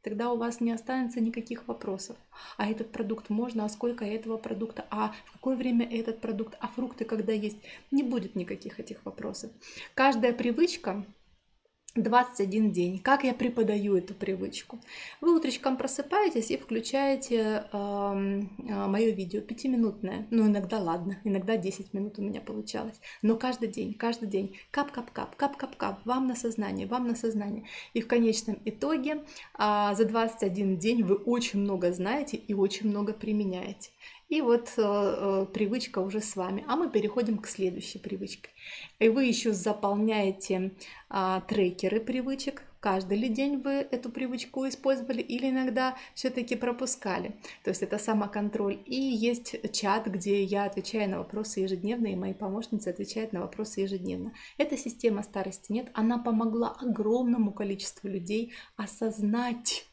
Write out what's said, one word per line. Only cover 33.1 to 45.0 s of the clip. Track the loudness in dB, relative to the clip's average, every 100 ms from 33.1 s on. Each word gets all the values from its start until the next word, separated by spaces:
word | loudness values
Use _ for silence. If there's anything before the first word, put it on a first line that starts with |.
применяете. | -4 -2 0 0 -2 -6 -10 -14 _ -20 -20 _
И | 0
вот, | 4 4 4 2
э, |
э, | 4 4 2 2 2 2 0
привычка | 0 0 0 -2 -2
уже | -2 -2
с | -4 -4
вами. | -2 -4 0
А | 0
мы | 2
переходим | 2 2 0 0 0
к | -2
следующей | -2 -2 -2 -8 -10
привычке. | -8 -6 -8 -10 -16 -18 -16 -14 -16 _
И | 4
вы | 6
еще | 4 4 2
заполняете, | 2 0 2 2 2 2 4 2 0 -2 0 -2 -6 -16 -18 -6
а, | -2 0 0
трекеры | 0 2 2 2 0 0
привычек. | 0 -2 -2 -4 -4 -8 -18 -4
Каждый | 0 0 2 0
ли | 2
день | 2 2 0
вы | 0
эту | -2 -2 -4 -4
привычку | -6 -4 -4 -6 -4 -4
использовали | 0 2 2